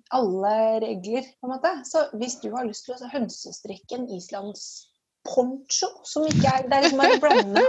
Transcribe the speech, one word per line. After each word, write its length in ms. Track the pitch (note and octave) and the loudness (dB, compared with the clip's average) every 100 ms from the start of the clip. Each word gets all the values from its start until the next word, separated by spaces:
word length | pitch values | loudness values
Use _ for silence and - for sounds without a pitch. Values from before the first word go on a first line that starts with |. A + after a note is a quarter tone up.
| - | -4
alle 680 | C4 A3+ F#3 G3 A3 A3 A3 | -2 0 0 0 2 2 0
regler, 420 | A3 G3+ F#3 A#3 C4 _ | -2 -6 -4 -6 -6 _
på 40 | B3 | -8
en 40 | |
måte. 200 | C4 D#4+ E4+ C4 | -2 -2 -2 -4
Så 240 | D#4+ D4 A3 | -2 -2 -2
hvis 220 | A#3+ A#3+ | -6 -6
du 80 | G#3+ | -8
har 140 | A#3 A#3+ | -6 -6
lyst 180 | G#3+ - | -8 -12
til 100 | - | -14
å 140 | B3 | -8
hønsestrikke 840 | C#4 G#3+ - - - G#3+ F#3+ - | -6 -6 -8 -16 -16 -16 -16 -12
en 140 | A#3+ B3 | -10 -8
islands 760 | F#3 F3 G3+ G3+ - - - - _ _ _ - | -10 -10 -12 -10 -14 -16 -18 -20 _ _ _ -4
poncho, 600 | - B3 C4+ - - F#4+ - | 0 0 0 -6 -4 -4 -6
som 200 | - - D#4 | -8 -2 0
ikke 260 | D4+ C4+ | 4 4
er, 120 | C4 C4 | 4 2
det 60 | |
er 80 | C#4 | 4
liksom 140 | D#4 C4+ | 4 4
bare 180 | D#4 A#4 | 4 6
å 60 | |
blande 420 | D4 A4+ G3 G3 | 6 4 4 4